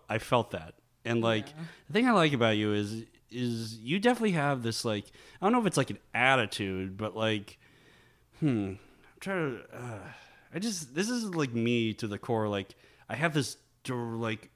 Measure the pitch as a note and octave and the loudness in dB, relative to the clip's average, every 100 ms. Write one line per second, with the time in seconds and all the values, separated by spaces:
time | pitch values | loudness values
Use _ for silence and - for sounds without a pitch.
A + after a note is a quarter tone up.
0 | - A2 - B2 A2 F2+ E2 - _ _ | -4 -4 2 2 2 -6 -10 -18 _ _
1 | A#2 A2 A2+ A2 - D3+ E3 - - G3 | -2 0 2 0 -2 -12 -14 -16 -4 2
2 | B3+ G3+ D#3+ B2+ A2+ G#2 G#2+ G#2 G#2 A2 | 4 6 6 4 4 4 2 2 0 -6
3 | A2+ _ _ B2 B2 A2+ A2+ A2+ A#2 F#3+ | -10 _ _ -4 -2 -2 -6 -8 -2 2
4 | A#3+ A#3+ A3 E3 C#3+ C3 A2+ A2 A#2 G#2 | 2 2 2 2 2 0 -2 -2 -2 -2
5 | - - - - F#3+ B3 G3+ D3 B2+ G2+ | -6 -16 -20 -2 2 2 2 2 0 -4
6 | - A2+ B2+ C3 G#2 - G2 F#2 F#2+ F#2+ | -6 2 4 4 2 -2 -4 -2 -4 -4
7 | G#2+ A2 A2 G#2+ G2 - - _ - - | -6 0 2 0 -4 -16 -20 _ -20 -20
8 | _ _ _ - D3+ A2+ G2 G2 - - | _ _ _ -2 0 2 -2 -6 -16 -20
9 | - _ F#3+ F#3+ D3+ A2+ - A#2 B2 G#2 | -20 _ -6 -4 -4 -6 -10 -12 -10 -10
10 | F2 - - - _ E3+ A3+ F3+ C3 C#3+ | -14 -18 -20 -20 _ -6 -4 -6 -6 -4
11 | G#3+ B3 G#3+ E3 C3+ A#2 A#2 A#2+ A2 G2+ | -2 -2 -2 -2 0 0 2 2 2 -2
12 | G#2+ G2+ - A2+ G#2+ G2+ G2 - - _ | -4 -6 -2 0 0 -2 -4 -12 -20 _
13 | - A2+ E3 D3+ A#2 - _ _ - B2 | -10 -2 0 0 -2 -6 _ _ -6 -4
14 | A#2 A2+ A2+ A2+ - | -4 -2 -2 -4 -8